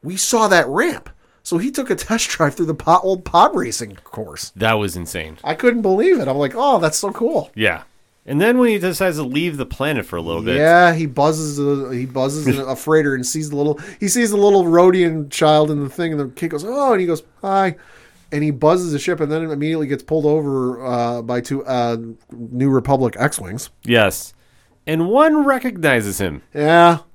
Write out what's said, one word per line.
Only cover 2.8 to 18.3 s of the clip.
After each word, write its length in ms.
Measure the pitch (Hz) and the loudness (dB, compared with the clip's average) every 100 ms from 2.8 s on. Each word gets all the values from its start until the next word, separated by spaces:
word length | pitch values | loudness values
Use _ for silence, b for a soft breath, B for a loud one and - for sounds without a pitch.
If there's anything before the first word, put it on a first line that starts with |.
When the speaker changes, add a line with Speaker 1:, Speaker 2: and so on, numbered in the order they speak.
| - 170 | 2 2
Speaker 1:
old 220 | 190 185 - | 4 -2 0
pod 300 | 170 240 185 | 4 4 2
racing 400 | 127 - 110 95 | -4 -6 -10 -14
course. 480 | _ - 87 - - 92 | _ -14 -14 -14 -16 -2
Speaker 2:
That 180 | 110 | 0
was 220 | 110 101 87 | 0 -2 -6
insane. 420 | 85 90 78 78 | -8 -8 -10 -10
Speaker 1:
I 120 | 151 156 | -8 0
couldn't 260 | 247 240 | 2 2
believe 380 | 196 190 349 330 | 0 2 2 2
it. 80 | 135 | 0
I'm 100 | 135 | -2
like, 160 | 139 - | -2 0
"Oh, 240 | 277 233 | 2 2
that's 180 | 160 - | 2 -2
so 140 | - | -6
cool." 380 | - 240 285 - - | -4 -2 -2 -6 -2
Speaker 2:
Yeah. 280 | 104 78 - _ _ _ - | -2 -2 -12 _ _ _ -6
And 140 | 143 | 0
then 200 | 214 247 | 2 4
when 100 | 240 | 2
he 80 | 208 | 2
decides 400 | 180 160 190 156 | -2 -2 -2 -2
to 60 | |
leave 340 | 135 139 175 143 | -4 -4 -4 -6
the 80 | 127 | -10
planet 400 | - 139 139 - | -6 -4 -4 -4
for 100 | 87 | -8
a 40 | |
little 200 | 82 82 | -6 -4
bit. 140 | 110 127 | -2 2
Speaker 1:
Yeah, 360 | 156 170 175 | 4 6 4
he 120 | 165 156 | 2 -4
buzzes 520 | 131 147 156 156 143 | 0 0 0 -6 -4
a, 340 | 143 143 127 | -2 -2 -4
he 120 | 127 127 | -6 -6
buzzes 420 | 131 131 151 143 139 | -4 -4 -2 -2 -2
a, 60 | 131 | -4
Speaker 2:
<laughs> 20 | |
Speaker 1:
a 80 | 131 | -8
freighter 360 | - 156 147 135 | 2 2 2 -2
and 100 | 123 | -4
sees 240 | 156 151 | -6 -6
the 60 | 143 | -2
little, 200 | 147 147 B B | -2 -2 B B
he 80 | 202 | -4
sees 220 | 240 233 | 0 0
the 60 | 202 | 2
little 300 | 202 202 175 | 4 4 6
Rhodian 640 | 165 185 185 175 160 143 | 6 6 6 2 0 -6
child 400 | - 156 151 151 | 0 4 4 4
in 120 | 147 | 0
the 60 | 139 | -6
thing, 220 | - 170 | -6 -4
and 60 | 151 | -4
the 60 | 135 | -6
kid 200 | - 165 | -6 -6
goes, 120 | 151 | -6
"Oh," 280 | 190 269 277 | -6 -2 0
and 80 | 214 | 2
he 60 | 180 | 0
goes, 160 | 156 _ _ | -4 _ _
"Hi." 340 | 196 196 190 - b b b b b | -2 0 0 -2 b b b b b